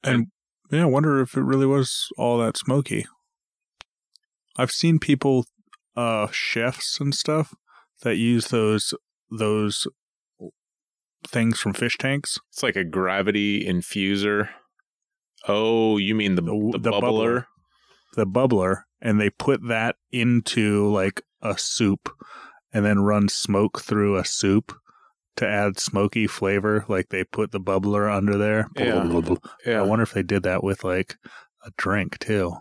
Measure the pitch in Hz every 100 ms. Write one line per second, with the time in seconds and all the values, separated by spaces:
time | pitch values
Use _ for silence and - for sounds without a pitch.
0 | 135 123 117 _ _ _ _ 147 170 131
1 | 156 139 127 135 135 135 135 139 131 -
2 | - - 123 120 113 - - 135 135 107
3 | - _ _ _ _ _ _ _ - _
4 | _ _ _ _ _ - 127 - 170 160
5 | - 139 139 131 120 _ _ - _ -
6 | 120 110 104 - - 117 117 - - -
7 | 143 139 - 156 151 - _ - _ _
8 | 120 101 117 120 - 117 107 107 - -
9 | _ _ _ 113 107 107 104 - - _
10 | _ _ _ _ 90 _ _ _ _ _
11 | _ _ - 127 113 117 101 98 120 -
12 | 135 143 - - _ - 123 98 87 95
13 | 92 98 98 104 104 104 95 90 - 104
14 | 98 98 104 104 104 - _ _ _ _
15 | _ _ _ _ - 104 113 113 110 104
16 | 98 110 101 92 85 104 107 117 117 104
17 | 123 110 113 123 - _ _ _ _ _
18 | _ - 101 104 131 110 92 95 - _
19 | 117 104 104 _ - 135 117 113 117 -
20 | _ 123 120 120 - - 107 101 104 101
21 | 95 - _ _ 110 95 - - 107 95
22 | - - - - - - _ 110 104 101
23 | 101 104 101 - - 98 104 - - 104
24 | 101 98 - - 98 101 - - _ _
25 | _ _ _ - 107 104 101 95 - 101
26 | 101 113 104 - 98 101 104 107 101 95
27 | 92 95 92 - 107 104 95 95 101 104
28 | 104 101 101 101 104 107 107 - 123 110
29 | 85 85 80 90 - - 123 113 98 110
30 | 113 101 90 98 90 90 95 95 95 90
31 | 95 - - - - _ - - 95 101
32 | 92 - - 104 90 87